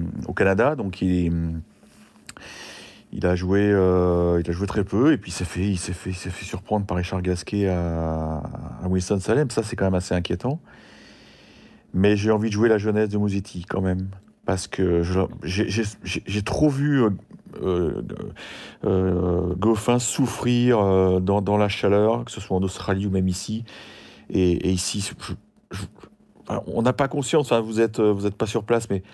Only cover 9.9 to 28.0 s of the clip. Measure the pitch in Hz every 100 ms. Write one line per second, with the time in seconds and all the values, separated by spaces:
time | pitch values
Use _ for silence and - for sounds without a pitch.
9.9 | 92 87 90 87 87 123 156 - - -
10.9 | - - - - - - - - - _
11.9 | 90 101 104 107 110 110 104 113 107 107
12.9 | 104 107 104 104 98 95 90 87 95 95
13.9 | 92 95 98 - _ - 95 - - 92
14.9 | 85 85 92 95 - 78 92 - 101 104
15.9 | - - - - 104 104 - 151 135 143
16.9 | 139 110 98 - - - - 92 87 82
17.9 | 50 57 - - - - - - - 104
18.9 | 95 92 90 90 87 85 90 107 110 -
19.9 | 123 120 - - - 123 123 123 117 98
20.9 | 95 95 92 92 101 98 104 104 - 101
21.9 | 101 107 117 120 - 98 92 95 - -
22.9 | 95 101 95 95 90 - 110 113 - -
23.9 | - - - - - 90 87 92 92 -
24.9 | 104 95 - - - _ _ _ 98 98
25.9 | - - _ _ _ - - - - 117
26.9 | 127 139 143 135 160 143 117 110 110 113
27.9 | 113